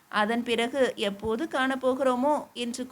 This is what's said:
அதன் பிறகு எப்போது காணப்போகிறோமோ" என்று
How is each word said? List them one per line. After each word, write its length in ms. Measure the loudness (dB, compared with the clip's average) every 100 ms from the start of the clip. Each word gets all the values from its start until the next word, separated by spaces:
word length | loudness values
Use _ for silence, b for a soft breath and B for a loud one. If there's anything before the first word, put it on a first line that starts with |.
| b
அதன் 340 | 0 2 0
பிறகு 500 | 0 0 0 2 0 2
எப்போது 520 | -4 -2 -4 -2 -2
காணப்போகிறோமோ" 960 | 0 0 0 0 2 2 4 2 2 -2
என்று 340 | -6 -6 -6 -8